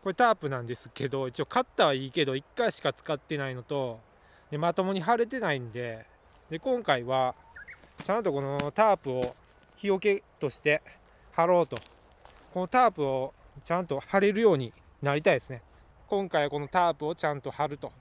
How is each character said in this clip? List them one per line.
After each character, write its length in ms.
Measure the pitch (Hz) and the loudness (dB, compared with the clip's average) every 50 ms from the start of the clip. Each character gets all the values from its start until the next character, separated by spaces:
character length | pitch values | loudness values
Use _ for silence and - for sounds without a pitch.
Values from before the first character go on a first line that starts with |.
| _ | _
こ 60 | 196 | -6
れ 40 | 180 | 0
タ 180 | - 247 233 | 2 4 4
ー 40 | 220 | 4
プ 120 | _ - | _ -2
な 140 | 139 135 123 | -4 -4 -4
ん 60 | 120 | -6
で 80 | 117 123 | -8 -10
す 140 | - - 120 _ | -10 -12 -18 _
け 160 | - 135 131 | -8 -6 -4
ど、 180 | 127 135 135 | -4 -4 -4
一 140 | 127 123 - | -6 -4 -6
応 60 | 143 | -8
買 160 | - - - 262 | -2 -2 -2 -2
っ 20 | _ _ | _ _
た 120 | - 190 | 2 2
は 80 | 156 139 | 2 2
い 120 | 131 135 | 0 -4
い 40 | 135 | -4
け 120 | - 165 151 | -2 0 0
ど、 120 | 135 131 | 0 0
一 100 | 139 - _ _ | -4 -6 _ _
回 160 | - 233 220 | -2 -2 -2
し 80 | - - | -2 -2
か 140 | - 143 - | -4 -4 -4
使 180 | - - - | -4 -6 -6
っ 60 | 156 | -6
て 180 | 139 _ - 156 | -6 _ -8 -8
な 120 | 143 139 135 | -6 -6 -6
い 60 | 127 | -8
の 80 | 123 117 | -10 -8
と、 360 | - 151 139 131 123 113 113 _ _ _ _ _ _ _ _ _ _ | -6 -4 -4 -4 -4 -6 -10 _ _ _ _ _ _ _ _ _ _
で、 80 | 151 147 | -6 -2
ま 160 | 160 170 170 | -2 0 0
と 80 | - 185 | 0 -2
も 100 | 185 196 | -2 -2
に 80 | 190 | -2
張 160 | 160 196 240 | 0 0 2
れ 80 | 226 233 | 2 2
て 140 | 226 262 262 | -2 -2 -4
な 140 | 220 170 143 | -2 -2 -2
い 60 | 131 | -2
ん 120 | 123 117 | -4 -8
で、 340 | 110 123 123 120 113 110 110 _ _ _ _ _ _ _ _ _ | -8 -8 -8 -8 -8 -12 -14 _ _ _ _ _ _ _ _ _
で、 80 | 160 160 | -10 -6
今 240 | - 262 254 247 214 | -2 -2 -2 0 2
回 200 | - 143 123 120 | 0 0 0 0
は、 300 | 123 131 131 131 127 - - _ - - - - - - _ - - _ - - | 0 0 2 2 0 -2 -6 _ -20 -20 -20 -20 -20 -20 _ -20 -20 _ -12 -4
ち 60 | - | -2
ゃ 80 | 196 233 | -2 0
ん 40 | 214 | 0
と 80 | 185 | 0
こ 100 | 139 139 | -2 0
の 300 | 139 135 139 143 143 147 | -2 -2 -4 -4 -4 -4
タ 220 | - - 220 220 196 | 2 4 4 4 4
ー 40 | |
プ 140 | - - 139 | 2 0 -4
を 240 | 127 127 123 123 123 _ _ _ _ _ _ _ _ | -2 -2 -2 -4 -6 _ _ _ _ _ _ _ _
日 120 | _ - | _ -2
よ 100 | 202 190 | -2 -2
け 260 | 190 - 208 196 202 _ _ _ _ | 2 2 0 0 0 _ _ _ _
と 120 | 156 135 | -6 -6
し 80 | - - | -6 -2
て 240 | - 151 147 - _ - - _ _ _ _ _ _ - | 2 2 2 2 _ -10 -20 _ _ _ _ _ _ -6
張 160 | - - 165 | 0 0 4
ろ 140 | 175 180 175 | 4 4 4
う 60 | 165 | 2
と。 120 | - 123 117 - - - _ _ _ _ _ _ - - - - - - | 0 -4 -12 -12 -14 -20 _ _ _ _ _ _ -20 -20 -20 -20 -10 -6
こ 60 | 180 | -6
の 80 | 185 | -4
タ 220 | 180 - 254 254 226 | 0 4 4 4 4
ー 20 | |
プ 120 | 190 - 147 | 4 2 -2
を 300 | 135 135 131 131 139 - _ - - _ - - | -2 0 -2 -4 -6 -8 _ -20 -20 _ -20 -4
ち 80 | - | -2
ゃ 100 | 170 180 | -2 -2
ん 60 | 185 | 0
と 120 | - 143 139 | -2 -4 -6
張 200 | - - - 196 | -4 0 2 4
れ 140 | 196 208 196 | 4 4 2
る 60 | 208 | 6
よ 140 | 226 214 170 | 6 6 6
う 40 | |
に 140 | 135 127 110 - - _ - _ _ | 4 0 -6 -10 -18 _ -20 _ _
な 140 | - 143 143 | -2 0 0
り 80 | 151 156 | 4 4
た 80 | 202 | 4
い 40 | 160 | 4
で 40 | 123 | 4
す 100 | - - | 0 -8
ね。 140 | 131 120 - _ _ - - _ _ _ - | -14 -14 -14 _ _ -20 -20 _ _ _ -8
今 220 | - 214 196 196 175 | -4 -4 -4 -2 0
回 140 | - 160 147 | 0 0 0
は 60 | 143 | 0
こ 80 | 139 147 | -2 -4
の 80 | 147 | -6
タ 240 | 135 - 185 175 170 | 0 0 2 2 2
ー 20 | 156 | 0
プ 140 | - 151 | -2 -4
を 80 | 151 175 | -6 -4
ち 100 | - - | -2 -2
ゃ 80 | 151 147 | -2 -2
ん 80 | 139 | -4
と 80 | - 135 | -8 -10
張 200 | - - 127 123 | -4 -4 -4 -4
る 80 | 147 143 | -4 -10
と。 120 | - 117 _ - | -12 -14 _ -16